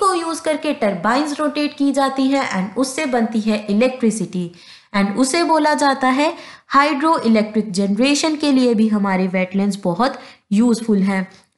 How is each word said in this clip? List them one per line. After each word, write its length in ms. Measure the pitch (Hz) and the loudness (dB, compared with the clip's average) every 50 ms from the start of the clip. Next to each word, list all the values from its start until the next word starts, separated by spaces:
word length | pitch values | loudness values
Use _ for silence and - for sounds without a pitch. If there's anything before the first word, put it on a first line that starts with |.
को 140 | 415 381 370 | 0 0 0
यूज़ 280 | 349 339 330 330 311 | 0 -2 -4 -6 -4
करके 320 | - 320 311 294 311 302 285 | -2 -2 -2 -2 -2 -4 -2
turbines 680 | - 233 208 190 175 165 208 233 269 302 311 294 277 | 0 -2 -2 -2 -2 0 0 0 0 0 -2 -4 -4
rotate 380 | 302 294 294 302 294 294 - - | -4 -4 -2 -2 -4 -4 -2 -2
की 140 | 277 277 | 0 0
जाती 360 | 262 277 269 269 269 269 269 262 | 2 2 0 0 0 0 0 0
है 160 | 269 277 262 - | 0 0 0 -2
and 260 | - 190 185 202 - - | -2 -4 -4 -4 -4 -4
उससे 280 | 269 262 - - 311 277 | -4 -4 -4 -4 -4 -2
बनती 340 | 247 240 226 220 - 220 | 0 0 0 0 -2 -2
है 240 | 208 220 214 214 - - | -2 0 -2 -2 -2 -2
electricity 840 | 202 208 247 262 254 - - 226 208 - 180 170 - 185 175 175 - - - - - - _ _ - 202 | 0 2 2 0 0 0 0 0 0 0 -4 -6 -4 -6 -6 -6 -10 -14 -20 -20 -20 -20 _ _ -2 -2
and 180 | 196 202 202 202 | 0 0 0 0
उसे 260 | 262 262 - 339 339 | 0 0 0 0 0
बोला 300 | 302 320 311 302 302 302 | 2 2 2 2 2 2
जाता 320 | 262 285 277 269 262 262 262 | 2 2 0 2 2 2 0
है 240 | 254 262 294 320 339 - - - - - _ _ | 2 2 0 0 -2 -4 -12 -20 -20 -20 _ _
hydroelectric 1040 | - 269 285 294 311 262 285 320 330 302 - 226 220 214 208 214 - 220 214 220 | 2 2 4 4 2 0 0 0 0 2 2 2 2 2 2 0 -2 -2 -4 -2
generation 640 | 185 190 202 196 202 202 254 277 285 285 - 320 311 | -2 -2 0 0 0 2 2 2 2 2 0 -2 -2
के 160 | 294 311 294 | 0 0 2
लिए 220 | 277 262 254 247 233 | 2 4 4 2 4
भी 140 | 208 220 220 | 2 2 2
हमारे 400 | 214 208 196 202 190 185 185 190 | 2 2 2 0 0 0 0 0
wetlands 500 | 175 190 185 185 - 196 196 202 190 196 - | 0 -2 -2 -2 0 0 0 0 -2 -2 -2
बहुत 360 | 185 170 170 233 262 247 - - - - _ _ _ | -4 0 0 0 -2 -2 -4 -12 -20 -20 _ _ _
useful 500 | 202 202 233 247 226 214 226 - 214 196 | 0 2 4 4 2 2 0 0 2 2
हैं। 260 | 190 196 196 190 185 185 - - _ _ _ | 2 2 0 -2 -4 -6 -10 -18 _ _ _